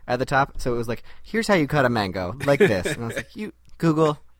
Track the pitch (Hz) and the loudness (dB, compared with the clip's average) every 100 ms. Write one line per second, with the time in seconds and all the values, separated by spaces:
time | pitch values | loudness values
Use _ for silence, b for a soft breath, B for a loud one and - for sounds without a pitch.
0 | - 123 127 135 143 - 131 120 117 113 | -6 -4 0 0 0 -2 -4 -2 -4 -8
1 | b b - 220 220 190 143 151 127 117 | b b -6 -4 2 2 4 2 2 2
2 | 98 92 90 - 131 139 196 202 175 135 | 0 -2 -6 -2 2 4 4 4 0 -4
3 | 117 135 - 214 214 - - - 165 156 | -6 -8 -10 -10 -12 -12 -20 -2 2 4
4 | 156 151 - | 2 0 -8